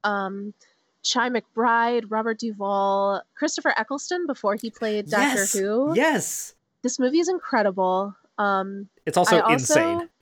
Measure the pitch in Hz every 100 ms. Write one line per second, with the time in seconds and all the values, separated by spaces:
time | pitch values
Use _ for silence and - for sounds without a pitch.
0 | 208 202 190 196 202 - _ _ _ _
1 | - 254 247 240 - 226 240 233 233 240
2 | 214 220 226 220 233 208 196 196 196 196
3 | 196 196 - - 302 - 294 - 220 277
4 | - 359 330 254 208 208 226 - 226 214
5 | 208 208 285 254 196 202 196 220 285 330
6 | 311 262 - - - _ _ _ 247 -
7 | 254 311 339 359 - 240 202 190 185 185
8 | 202 190 _ - 202 190 190 196 202 _
9 | - - - - 220 - 262 302 330 339
10 | 339 _